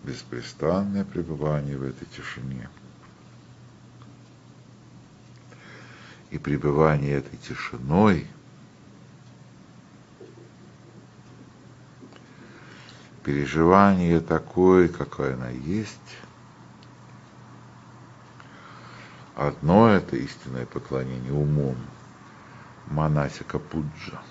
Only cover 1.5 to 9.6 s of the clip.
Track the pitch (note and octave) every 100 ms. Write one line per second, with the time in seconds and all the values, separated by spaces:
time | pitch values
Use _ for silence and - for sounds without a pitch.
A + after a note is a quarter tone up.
1.5 | D2+ C#2+ C#2 C2+ C2 - - - - B1+
2.5 | C2 A#1+ - - - - - - - -
3.5 | - - - - - - - - - -
4.5 | - - - - - - - - - -
5.5 | - - - - - - - - C2+ C#2+
6.5 | C#2+ D2 C#2+ D#2 D2+ C#2+ C#2+ - - -
7.5 | B1 - A#1 B1+ E2 G#2+ F2 - - -
8.5 | - - - - - - - - - -
9.5 | -